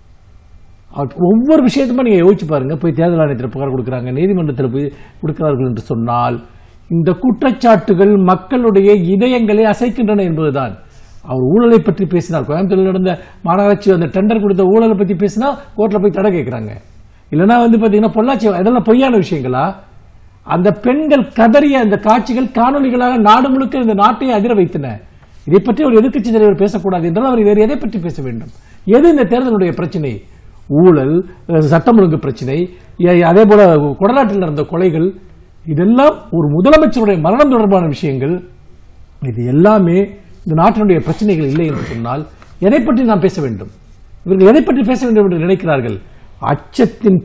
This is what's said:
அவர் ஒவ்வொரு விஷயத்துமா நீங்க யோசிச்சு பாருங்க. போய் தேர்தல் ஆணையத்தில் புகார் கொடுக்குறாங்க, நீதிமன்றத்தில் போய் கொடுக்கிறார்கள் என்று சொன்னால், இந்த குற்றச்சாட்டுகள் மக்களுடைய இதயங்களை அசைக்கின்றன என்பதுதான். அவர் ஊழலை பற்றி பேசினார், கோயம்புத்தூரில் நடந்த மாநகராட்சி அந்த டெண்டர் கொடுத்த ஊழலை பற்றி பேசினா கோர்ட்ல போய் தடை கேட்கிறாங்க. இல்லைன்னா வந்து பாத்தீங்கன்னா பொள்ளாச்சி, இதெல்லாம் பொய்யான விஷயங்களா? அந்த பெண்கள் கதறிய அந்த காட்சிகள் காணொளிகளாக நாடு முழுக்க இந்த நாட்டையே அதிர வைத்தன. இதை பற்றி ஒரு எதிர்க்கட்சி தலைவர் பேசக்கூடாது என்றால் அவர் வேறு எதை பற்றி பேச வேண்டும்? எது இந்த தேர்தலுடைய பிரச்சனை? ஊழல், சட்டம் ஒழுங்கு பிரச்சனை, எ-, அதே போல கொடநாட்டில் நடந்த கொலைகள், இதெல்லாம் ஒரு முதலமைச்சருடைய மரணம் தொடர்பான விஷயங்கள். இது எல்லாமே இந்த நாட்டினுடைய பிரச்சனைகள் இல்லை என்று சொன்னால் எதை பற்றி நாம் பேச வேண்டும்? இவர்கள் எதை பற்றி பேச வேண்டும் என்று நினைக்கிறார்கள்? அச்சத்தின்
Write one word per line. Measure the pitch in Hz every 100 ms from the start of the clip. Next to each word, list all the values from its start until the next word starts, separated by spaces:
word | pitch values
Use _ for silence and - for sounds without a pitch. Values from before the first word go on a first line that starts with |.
| - - _ - - - - - -
அவர் | - 139 -
ஒவ்வொரு | 175 220 269 311
விஷயத்துமா | 254 277 262 247
நீங்க | 240 190
யோசிச்சு | 180 208 151
பாருங்க. | 147 131 156
போய் | 170
தேர்தல் | 143 170 170
ஆணையத்தில் | 151 123 123
புகார் | 135 139
கொடுக்குறாங்க, | 127 117 120 123
நீதிமன்றத்தில் | 131 190 185 156 131 131
போய் | 131 143 - - -
கொடுக்கிறார்கள் | 156 135 156 131 131
என்று | 113
சொன்னால், | - 117 117 120 123 117 - - - - -
இந்த | 165 165
குற்றச்சாட்டுகள் | 175 254 - 285 196 240 208 - 180 196 202
மக்களுடைய | 180 185 - 262 233 196 202 208 170
இதயங்களை | 196 247 247 214 214
அசைக்கின்றன | 220 202 240 262 214 208
என்பதுதான். | 185 156 151 135 120 92 - - - -
அவர் | - 131
ஊழலை | 127 208 233 226
பற்றி | 202 170 175
பேசினார், | 170 - 165 127
கோயம்புத்தூரில் | 156 190 190 190
நடந்த | 185 185 165 - -
மாநகராட்சி | 165 185 202 196 202
அந்த | 180 160
டெண்டர் | 190 214 226
கொடுத்த | 202 190
ஊழலை | 185 220 226 202
பற்றி | 196
பேசினா | 175 202 214 277 262 - -
கோர்ட்ல | 214 202
போய் | 202 160
தடை | 202
கேட்கிறாங்க. | 175 123 120 107 107 - - - _ -
இல்லைன்னா | 151 196 240
வந்து | 233 226
பாத்தீங்கன்னா | 220 202 220
பொள்ளாச்சி, | 220 240 262 220 180
இதெல்லாம் | 196 247 202
பொய்யான | 240 269 226
விஷயங்களா? | - 156 127 127 170 190 - - - - - -
அந்த | - 170 190
பெண்கள் | 208 240 285 311 285 -
கதறிய | - 226 285 294 269
அந்த | 220 202
காட்சிகள் | 214 233 - 240 262 226
காணொளிகளாக | 240 285 262 247 247 233
நாடு | 208 240 269
முழுக்க | 262 262 269
இந்த | 226
நாட்டையே | 196 214 226 262
அதிர | 214 233
வைத்தன. | 214 175 160 131 104 - _ _ - -
இதை | 185
பற்றி | 247 220
ஒரு | 294 226
எதிர்க்கட்சி | 247 277 233
தலைவர் | 220 214 185
பேசக்கூடாது | 202 196 190 180 170
என்றால் | 180 262
அவர் | 240
வேறு | 208 208
எதை | 220 294
பற்றி | 226 185
பேச | 165 156
வேண்டும்? | 131 117 - - - - -
எது | 240 339
இந்த | 294
தேர்தலுடைய | 196 247 262 214 180 160
பிரச்சனை? | 262 175 143 101 - - - - -
ஊழல், | 143 180 151 135 170 185 - - 165
சட்டம் | 151 165 262 226
ஒழுங்கு | 185 156
பிரச்சனை, | 139 - 127 151 180 - - -
எ-, | 175 175
அதே | 170 190 208
போல | 208 190 156
கொடநாட்டில் | 147 135 202 269 233 202
நடந்த | 170 147
கொலைகள், | 147 170 185 160 180 - - - - - 165
இதெல்லாம் | 151 196 247 302 - -
ஒரு | 165 151
முதலமைச்சருடைய | 151 226 311 302 247 208 180
மரணம் | 156 240 294
தொடர்பான | 247 208 190 165
விஷயங்கள். | 135 151 135 139 180 - - - - - - - -
இது | 135 113 120
எல்லாமே | 143 202 214 170 185 202 - - -
இந்த | - 156
நாட்டினுடைய | 196 220 208 165
பிரச்சனைகள் | 135 156 208 165 139
இல்லை | 151 160
என்று | 135
சொன்னால் | - 117 117 139 151 - - -
எதை | 185 285
பற்றி | 233 240
நாம் | 240 202
பேச | 185 180
வேண்டும்? | 135 101 101 - - - - - 175
இவர்கள் | 190 190
எதை | 302
பற்றி | - 269
பேச | 214 254 240
வேண்டும் | 214 196
என்று | 170 170
நினைக்கிறார்கள்? | 190 160 139 117 101 - - - -
அச்சத்தின் | - 143 - - 226 - 220 185